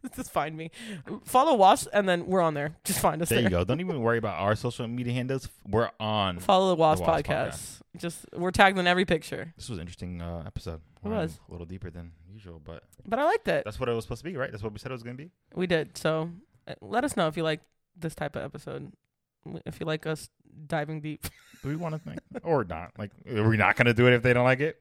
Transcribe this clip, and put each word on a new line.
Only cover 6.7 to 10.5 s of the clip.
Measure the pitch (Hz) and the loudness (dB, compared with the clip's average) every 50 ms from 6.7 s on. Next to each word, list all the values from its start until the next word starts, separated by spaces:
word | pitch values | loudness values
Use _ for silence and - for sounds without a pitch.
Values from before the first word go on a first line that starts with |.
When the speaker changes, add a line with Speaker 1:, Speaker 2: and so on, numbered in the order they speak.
Speaker 1:
the | 180 | 4
Wasp | 156 160 156 156 165 87 | 4 4 4 4 4 2
Speaker 2:
the | 170 | 2
Wasp | 165 156 147 | 2 2 0
Speaker 1:
Podcast. | - 151 - - - | -2 -2 -2 -2 -4
Speaker 2:
Podcast. | - - - - - - - _ _ 170 | -6 -10 -14 -16 -18 -20 -20 _ _ -10
Speaker 1:
Just, | - 170 160 - - - - | -10 -10 -10 -10 -18 -16 -10
we're | - 175 180 | -4 -4 -2
tagged | 185 - 208 190 202 190 | 4 6 6 6 6 4
in | 175 | 2
every | 175 180 180 196 | 2 4 2 2
picture. | 160 185 160 156 - - - - 165 - | 2 0 -2 -2 -6 -10 -10 -10 -12 -14
Speaker 2:
This | - - - | -18 -14 -10
was | 120 | -10
an | 87 80 | -10 -10
interesting, | 87 85 - - 90 90 87 85 | -10 -12 -12 -12 -10 -10 -8 -8
uh, | 85 85 85 80 | -8 -10 -10 -12
episode. | 85 | -10